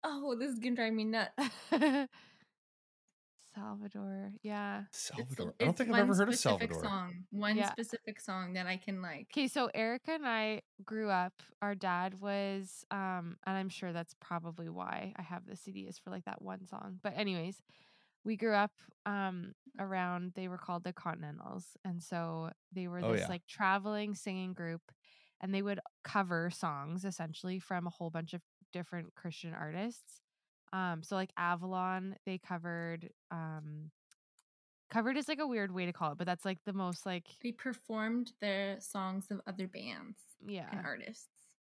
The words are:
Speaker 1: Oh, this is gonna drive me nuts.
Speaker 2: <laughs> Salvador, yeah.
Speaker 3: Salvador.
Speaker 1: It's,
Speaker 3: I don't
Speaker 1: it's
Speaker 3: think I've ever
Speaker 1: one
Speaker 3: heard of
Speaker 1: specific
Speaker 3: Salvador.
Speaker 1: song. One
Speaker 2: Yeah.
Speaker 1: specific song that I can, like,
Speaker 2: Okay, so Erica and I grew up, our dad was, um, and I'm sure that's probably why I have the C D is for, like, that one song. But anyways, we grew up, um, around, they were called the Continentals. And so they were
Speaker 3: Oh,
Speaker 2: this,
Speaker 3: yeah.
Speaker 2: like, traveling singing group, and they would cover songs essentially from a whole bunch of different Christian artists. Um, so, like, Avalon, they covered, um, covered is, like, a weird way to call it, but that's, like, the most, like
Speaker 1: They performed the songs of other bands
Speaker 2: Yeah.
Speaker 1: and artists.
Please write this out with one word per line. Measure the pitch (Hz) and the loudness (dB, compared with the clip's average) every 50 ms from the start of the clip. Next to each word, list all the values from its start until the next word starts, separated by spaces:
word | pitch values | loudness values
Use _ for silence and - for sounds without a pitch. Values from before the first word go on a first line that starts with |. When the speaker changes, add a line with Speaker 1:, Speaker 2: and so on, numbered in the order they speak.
| - | 0
Speaker 1:
Oh, | 330 294 277 277 285 247 226 | 0 -2 0 0 0 2 2
this | 247 285 | 2 2
is | 254 226 | 0 0
gonna | 220 254 247 | 2 2 4
drive | 240 233 220 | 4 4 4
me | 220 220 214 | 4 4 2
nuts. | 220 220 226 196 - - - 285 247 - - - - | 4 4 2 2 2 2 2 2 2 0 -4 0 4
Speaker 2:
<laughs> | 330 294 269 311 262 285 277 254 - - - - - - - _ _ _ _ _ _ _ _ _ _ _ _ _ _ _ _ _ _ _ - - - | 6 8 8 8 8 6 4 0 -4 -16 -20 -20 -20 -20 -20 _ _ _ _ _ _ _ _ _ _ _ _ _ _ _ _ _ _ _ -20 -14 -10
Salvador, | 208 202 214 208 202 208 202 - 202 202 196 196 190 196 202 202 220 | -8 -6 -6 -6 -6 -6 -6 -6 -4 -4 -4 -4 -4 -4 -6 -8 -6
yeah. | - 214 208 208 202 202 202 202 202 - | -6 -4 -2 -2 -2 -2 -2 -4 -6 -6
Speaker 3:
Salvador. | - - - - - - - 127 135 - - - - _ | -6 -6 -6 -4 -4 -4 -4 -4 -4 -4 -4 -4 0 _
Speaker 1:
It's, | |
Speaker 3:
I | 233 | 4
don't | 139 175 | 4 6
Speaker 1:
it's | |
Speaker 3:
think | - 254 226 | 4 4 4
I've | 226 208 | 6 8
ever | 202 | 8
Speaker 1:
one | - - | 8 8
Speaker 3:
heard | 185 202 220 | 8 8 6
of | 240 | 6
Speaker 1:
specific | |
Speaker 3:
Salvador. | 247 - 127 104 92 95 - 85 80 - | 6 6 6 6 6 4 0 0 0 0
Speaker 1:
song. | 214 196 190 180 180 175 175 185 _ | 0 0 0 -2 -4 -6 -10 -10 _
One | - 202 208 208 214 | -4 0 2 4 4
Speaker 2:
Yeah. | 214 202 | 4 4
Speaker 1:
specific | 202 - - 233 226 - 226 _ - 208 - | 2 2 0 -4 -4 -4 -6 _ -8 -10 -8
song | - - 190 185 185 180 180 | -6 -4 -4 -2 -2 -2 -2
that | 185 180 | -2 0
I | 180 185 | 0 -2
can, | 190 - - 196 185 | -2 -2 -4 -4 -4
like, | 185 175 156 143 - _ | -4 -6 -6 -8 -10 _
Speaker 2:
Okay, | - 294 269 254 | 0 2 2 4
so | - 294 247 - - | 4 4 2 2 4
Erica | - 220 226 240 254 _ - | 2 2 2 2 0 _ -2
and | 320 320 294 | -2 0 2
I | 254 226 220 214 214 214 208 - _ _ - 196 | 2 2 4 4 2 0 -2 -4 _ _ -16 -10
grew | - 220 220 220 208 | -4 -2 0 4 6
up, | 196 180 180 185 - - - - - _ | 6 6 4 2 -2 -8 -20 -20 -6 _
our | - 202 202 | 0 0 0
dad | 190 196 185 180 175 180 190 190 190 | 2 2 2 4 4 2 0 -2 -2
was, | 196 202 202 202 196 196 196 196 190 190 - - - _ | -2 0 2 2 2 2 0 -2 -4 -6 -10 -14 -8 _
um, | 196 196 190 190 185 180 170 170 170 - - | -2 -2 0 0 0 -2 -2 -6 -8 -6 -2
and | 190 190 | 0 0
I'm | 190 190 190 | 0 0 -2
sure | 175 - - 180 | -4 -4 -4 -2
that's | 165 170 170 - - _ | -2 -2 -4 -4 -10 _
probably | - - 175 170 165 170 165 165 170 165 | -8 -4 -4 -4 -4 -4 -8 -6 -6 -6
why | 165 175 92 - - - - 190 - | -4 -4 -4 -2 -2 -4 -4 -6 -8
I | - | -10
have | 175 160 175 180 180 | -8 -8 -8 -8 -8
the | 185 - | -10 -12
C | 185 - 202 | -12 -12 -12
D | 190 190 190 185 | -10 -10 -10 -10
is | 185 - | -12 -12
for, | - 185 | -10 -10
like, | 185 190 175 | -10 -8 -8
that | 196 196 - | -8 -10 -8
one | - 190 190 190 190 | -8 -8 -8 -8 -10
song. | - - - 202 196 185 185 | -10 -10 -10 -10 -10 -12 -6
But | - 208 - | -6 -4 -2
anyways, | - 208 196 185 175 160 180 196 - _ _ - - - - _ _ _ _ _ _ _ | 0 0 0 0 0 -2 -4 -6 -10 _ _ -20 -20 -20 -20 _ _ _ _ _ _ _
we | 214 226 | -2 0
grew | 196 214 226 214 | 2 4 6 6
up, | 202 202 208 _ _ - - _ _ _ | 6 6 4 _ _ -20 -20 _ _ _
um, | 208 202 202 196 190 185 180 175 190 - _ _ 262 _ - | -2 0 0 0 0 0 -2 -6 -8 -10 _ _ -18 _ -6
around, | 196 190 190 185 180 180 180 175 180 185 180 | -4 0 0 0 2 2 0 0 -2 -4 -4
they | - 185 185 | -4 -4 -4
were | 180 175 | -4 -6
called | - - 180 175 175 | -4 -4 -4 -2 -2
the | 180 175 | -4 -6
Continentals. | - - 175 165 175 160 147 147 - - - - - 180 - - - _ | -2 -4 -4 -4 -2 -6 -8 -8 -8 -8 -8 -8 -8 -10 -12 -18 -10 _
And | 190 175 175 | -6 -6 -4
so | 165 - 185 170 165 165 165 160 160 160 - _ _ _ | -4 -4 -2 -2 -2 -2 -2 -2 -4 -6 -8 _ _ _
they | - 185 180 175 | -6 -4 -4 -4
were | 175 180 | -2 0
Speaker 3:
Oh, | 180 - | 2 4
Speaker 2:
this, | - - | 4 4
Speaker 3:
yeah. | - - | 2 0
Speaker 2:
like, | 185 175 _ | -2 -6 _
traveling | - - - 208 190 190 202 190 208 214 208 208 208 208 | -12 -2 2 4 4 4 4 2 0 0 0 0 -2 -4
singing | - - 208 190 185 185 185 185 | -4 -4 -4 -2 -2 -2 -4 -4
group, | 180 175 165 165 165 _ - - _ _ - - - _ _ _ _ | -4 -4 -4 -4 -6 _ -14 -20 _ _ -20 -20 -20 _ _ _ _
and | - 190 196 | -2 0 0
they | 196 | 2
would | 196 202 202 190 - - _ _ _ | 2 2 0 -2 -4 -10 _ _ _
cover | - - 208 196 180 175 165 165 175 | 2 4 4 4 6 4 2 2 2
songs | 170 - - 165 147 139 139 151 165 185 185 | 0 0 -2 0 0 -2 -4 -4 -4 -2 -2
essentially | 196 175 - 170 156 156 - - 185 185 190 | -4 -2 -2 -4 -4 -4 -6 -4 -2 -4 -4
from | 175 - 190 180 170 | -2 -2 -2 0 0
a | 175 | -2
whole | 170 - 175 165 | -4 -4 -6 -2
bunch | 160 165 165 165 - | -2 -2 -4 -4 -6
of | 175 _ _ _ _ - _ | -8 _ _ _ _ -20 _
different | - 180 175 - - 175 160 - _ | -8 -8 -6 -4 -6 -6 -6 -8 _
Christian | - - 175 156 - - 170 165 | -8 -8 -8 -8 -6 -8 -8 -6
artists. | 160 160 151 156 175 202 233 240 - - - - - _ _ _ _ _ _ _ _ _ - | -4 -4 -4 -2 -2 -4 -4 -4 -8 -16 -20 -20 -20 _ _ _ _ _ _ _ _ _ -4
Um, | - 190 185 180 170 160 | 0 2 4 4 2 0
so, | 160 - 202 | -2 0 2
like, | 190 190 185 - | 2 2 0 0
Avalon, | - 175 175 180 170 180 185 185 185 185 185 185 185 185 190 190 - _ | 2 4 4 4 2 2 0 0 2 2 2 2 0 -2 -4 -6 -6 _
they | - 185 185 | -4 -4 -4
covered, | - - 180 170 165 175 170 170 170 170 165 165 165 - - _ _ _ | -2 -4 -4 -2 -2 -2 -2 -2 -2 -2 -4 -4 -8 -12 -16 _ _ _
um, | 170 165 160 160 156 156 151 151 151 151 156 156 _ _ _ _ - _ _ _ _ _ _ _ _ _ _ _ _ _ _ _ | -6 -4 -4 -4 -4 -6 -6 -6 -8 -8 -10 -12 _ _ _ _ -20 _ _ _ _ _ _ _ _ _ _ _ _ _ _ _
covered | - 226 220 240 262 294 | 2 2 4 4 2 2
is, | 277 - | 2 0
like, | 311 269 | 0 0
a | 311 285 | 0 0
weird | 247 220 202 196 | 2 2 2 2
way | 180 185 180 | 0 0 0
to | 175 170 | 0 0
call | - 175 156 | 0 0 0
it, | 147 165 | 0 0
but | 180 | 0
that's, | 175 180 170 - | 0 0 0 0
like, | 196 190 - _ | -2 -4 -2 _
the | 208 190 | -4 -2
most, | 196 190 180 175 - - | 0 0 0 0 -2 -4
like | 196 180 175 170 - - - | -4 -4 -4 -4 -8 -20 -6
Speaker 1:
They | - 240 | -6 -6
performed | 233 - - 262 233 - - - 226 220 214 220 233 240 247 233 - _ | -6 -4 -4 -4 -4 -4 -6 -4 -2 -2 0 2 2 0 0 -2 -4 _
the | - 208 196 196 202 196 196 190 | 0 0 2 2 0 0 -2 -4
songs | 196 - - 202 190 190 190 196 190 - | -6 -6 -4 -2 -2 0 -2 -2 -2 -4
of | 208 190 - | -6 -6 -4
other | 196 185 190 190 185 | -6 -4 -4 -4 -4
bands | 185 - - 120 101 76 - - 214 - - - - _ - | -4 -8 -8 -8 -8 -8 -10 -12 -14 -14 -14 -16 -16 _ -10
Speaker 2:
Yeah. | 202 202 185 156 - | -8 -6 -6 -6 -6
Speaker 1:
and | - - 180 | -6 -4 -4
artists. | - 131 - - - 226 - - - _ - - - - _ | -4 -6 -6 -8 -12 -12 -14 -16 -20 _ -20 -20 -20 -20 _